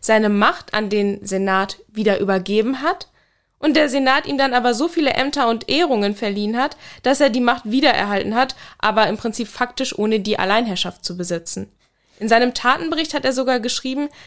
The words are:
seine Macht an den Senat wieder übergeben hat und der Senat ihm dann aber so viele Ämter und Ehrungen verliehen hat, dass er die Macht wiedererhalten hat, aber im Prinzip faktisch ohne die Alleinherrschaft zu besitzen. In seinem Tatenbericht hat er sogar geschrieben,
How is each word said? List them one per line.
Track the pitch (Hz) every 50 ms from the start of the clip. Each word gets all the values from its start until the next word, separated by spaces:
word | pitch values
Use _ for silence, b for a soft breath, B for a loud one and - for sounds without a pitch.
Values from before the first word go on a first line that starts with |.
seine | B - 220 214 220 208
Macht | 208 202 214 226 233 - - - -
an | 214 214 196
den | 214 208 202 202 196 - -
Senat | 196 190 190 196 196 190 190 196 196 - - - _ -
wieder | 214 214 208 196 -
übergeben | - 196 190 190 185 190 202 214 214 247 269 262 277
hat | 330 370 - - _ _ _ _ _ _ _ _ _ _ -
und | - 311 254
der | 311 302 285
Senat | 233 277 262 262 269 294 -
ihm | - 285
dann | 269 277 269 247
aber | 247 233 247 233
so | 214 302 339
viele | - 339 302 262
Ämter | - - 262 285 - 285 254 233
und | 226 226 - -
Ehrungen | 262 294 359 302 254 214 202 202 208
verliehen | 202 233 208 202 208 208 208 226 240
hat, | 269 302 - B B B B B B
dass | 247 277 262
er | 294 -
die | 214 254
Macht | 247 240 240 240 - 208
wiedererhalten | 220 269 311 269 226 - 196 202 202 196 - 202 220
hat, | 233 269 262 - B B B B B
aber | - 214 202 220 214
im | 175 214
Prinzip | 214 - 233 208 - 233
faktisch | - - - 247 247 - - 262 254 -
ohne | - 208 220 220 220
die | 190 208 208 -
Alleinherrschaft | 185 190 202 226 247 220 185 180 - 180 - - -
zu | - 175
besitzen. | 180 175 - 175 165 170 - - 190 196 - _ _ _ _ _ _ _ _ _ -
In | 208 226
seinem | 233 233 247 247 247
Tatenbericht | - - 247 269 320 330 320 320 302 330 320 -
hat | 285 -
er | 269 254
sogar | 262 262 247 254 247
geschrieben, | 214 240 - - - 262 262 285 294 285 B B B